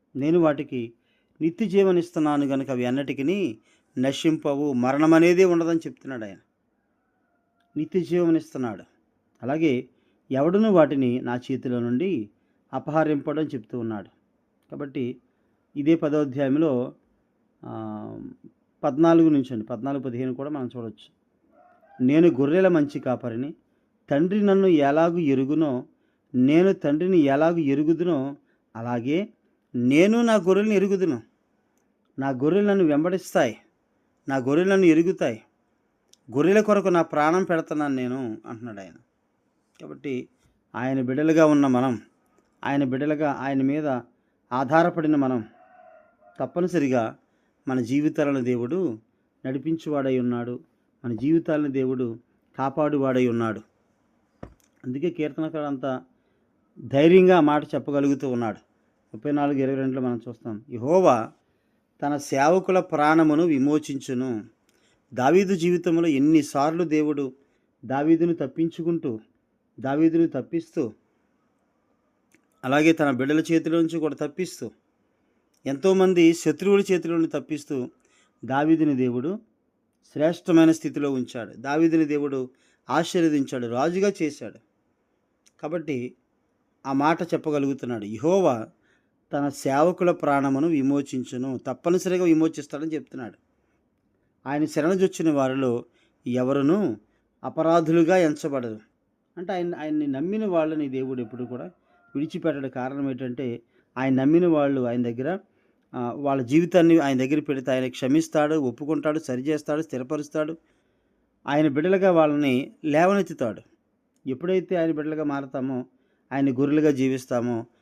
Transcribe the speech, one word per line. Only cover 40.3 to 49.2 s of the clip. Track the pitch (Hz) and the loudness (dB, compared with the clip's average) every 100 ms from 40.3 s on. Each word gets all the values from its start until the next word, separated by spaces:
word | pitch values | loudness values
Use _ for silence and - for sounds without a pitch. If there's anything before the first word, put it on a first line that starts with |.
| _ _ _ _ | _ _ _ _
ఆయన | 107 131 135 | -6 -4 -2
బిడ్డలుగా | 127 135 156 160 156 | -2 0 2 4 6
ఉన్న | 147 139 | 6 4
మనం, | 123 131 110 - _ _ _ _ - | 2 0 -4 -10 _ _ _ _ -10
ఆయన | 123 143 | -4 -2
బిడ్డలుగా | 131 131 147 147 151 | -2 -2 -4 -2 -4
ఆయన | 131 135 135 | -4 -4 -2
మీద | 135 151 151 123 - _ _ _ - | 0 -2 -4 -4 -8 _ _ _ -8
ఆధారపడిన | 123 127 160 170 170 156 147 | -4 2 4 4 0 0 2
మనం | 131 123 107 - - - - - _ _ - - | 2 -2 -6 -16 -20 -20 -20 -20 _ _ -18 -10
తప్పనిసరిగా | 131 175 180 170 139 123 113 - _ _ _ _ 135 | -8 -4 -2 0 0 0 -2 -8 _ _ _ _ -6
మన | 127 | -4
జీవితాలను | 117 143 151 151 143 135 | -2 0 0 0 -2 0
దేవుడు | 123 123 123 180 165 110 _ _ | -2 -2 -2 -4 -4 -6 _ _